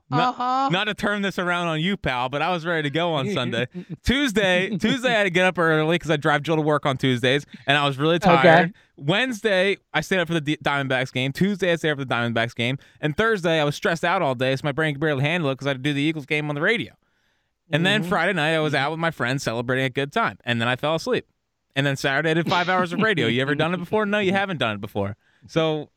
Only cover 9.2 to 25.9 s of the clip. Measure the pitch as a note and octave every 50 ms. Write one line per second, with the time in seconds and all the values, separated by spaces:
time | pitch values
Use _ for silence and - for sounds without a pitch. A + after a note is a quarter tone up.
9.2 | B3+ C4 A#3+ G3+ - A3 G3 F3+ F#3 G3+ F#3+ - _ _ - D3+ D#3 - G3 F#3
10.2 | E3+ D#3 E3+ E3 C#3+ D3 D3+ - - D3+ C#3+ C#3+ C3+ C3 C3 B2+ C3 - - C3
11.2 | B2+ C3+ C3 - F3+ G3+ G#3 F3+ G3 F3 E3+ D#3+ - D#3 D3 C3+ C#3 B2 C3 A#2+
12.2 | A#2+ A#2+ A2+ A#2 A2+ A#2 - - A#2 A#2+ C3+ - - - _ _ D3+ D#3 D3 -
13.2 | A3 A3+ A3+ F#3+ D#3+ F3 E3 D#3+ D3 D3 C#3+ - - G3+ E3+ D#3 - E3+ F3+ G3
14.2 | E3+ C#3 C3 A#2+ B2+ C3 C3+ C3 - D3+ C3 D3+ D#3+ D#3 C#3+ C3+ D#3 D#3 D3 C3
15.2 | C#3 D3+ E3+ F3+ D3+ C3+ C3+ B2 C3+ C#3+ C3+ B2+ B2+ D3 C#3+ C#3 C#3+ D#3+ D#3 D#3
16.2 | C3 - D#3 D3+ D3+ D3 D3 C#3+ D#3+ G3+ A#3 G#3 A#2 - - _ _ _ _ _
17.2 | _ _ _ _ _ _ _ _ _ - D3+ D3+ F3 F#3+ G#3 A3 E3 F3+ G3+ F3
18.2 | E3 F#3+ G3+ E3 D3 D#3 E3 D#3+ D#3 D3+ D3+ C#3 C3+ D3 D#3+ D#3+ E3 E3 - -
19.2 | B2+ A#2+ C3+ C#3 - B2 A2+ A#2+ A#2+ B2 B2+ C3 C3+ C3 A#2 C#3 C#3 C#3 - A3+
20.2 | A3+ C#3+ G2+ - _ B2 A#2+ A#2 A#2 A#2+ B2+ - - D3 E3 D#3+ - B3 A#3+ C#3+
21.2 | - _ _ _ _ _ _ _ _ _ _ C3+ C#3+ C#3+ C3+ - - C#3+ C3+ C#3+
22.2 | D#3 D#3+ D3 E3 E3 - F#3+ F3 F3 E3+ F#3 F#3 F#3 E3 F3 G#3 G#3+ A3 G3+ D#3
23.2 | A#2+ A2+ A2+ B2 C3+ C#3 D3 C#3+ D#3 E3 F#3 F3+ F3 - G#3+ G#3+ G#3+ G3+ G#3 G#3+
24.2 | G3+ F3+ F#3+ G3 G3+ G3 F#3 C3 B2 A2+ G#2 G#2 G#2+ G#2+ - G#2+ G2 G2 G#2 -
25.2 | _ _ _ _ - A2 - D#3+ D#3+ D#3+ D#3 D3+ C#3+ -